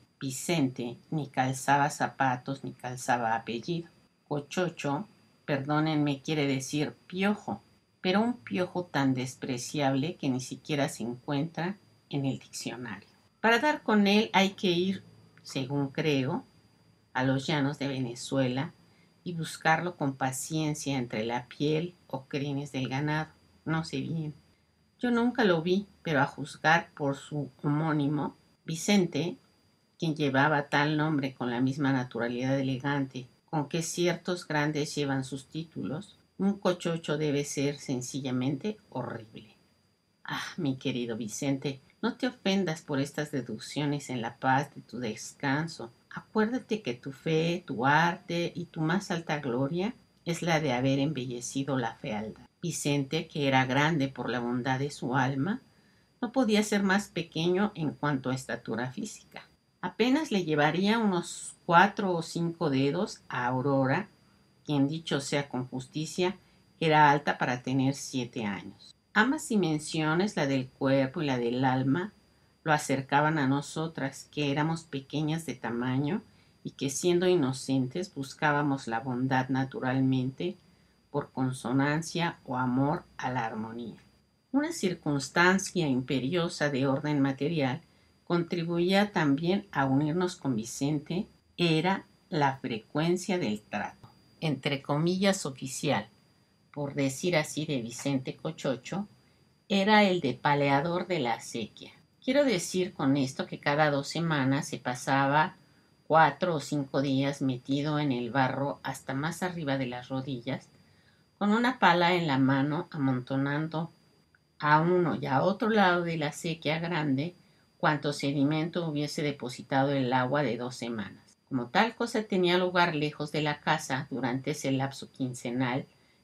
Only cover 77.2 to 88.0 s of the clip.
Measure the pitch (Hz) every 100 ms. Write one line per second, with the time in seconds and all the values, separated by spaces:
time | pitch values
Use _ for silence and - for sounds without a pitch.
77.2 | 185 180 131 131 - 135 127 131 185 -
78.2 | 131 - 151 143 143 135 131 113 135 123
79.2 | 131 131 127 131 131 - 127 131 131 131
80.2 | 127 131 175 202 _ _ _ _ _ 143
81.2 | 143 - 131 131 113 131 143 151 160 165
82.2 | 170 - - 127 127 123 139 165 - _
83.2 | 131 127 113 110 110 113 117 - _ _
84.2 | _ _ _ 269 302 339 196 170 - 143
85.2 | 135 - 175 190 - 185 147 127 127 135
86.2 | 127 175 170 - 147 139 139 135 147 147
87.2 | 135 135 143 170 131 160 - _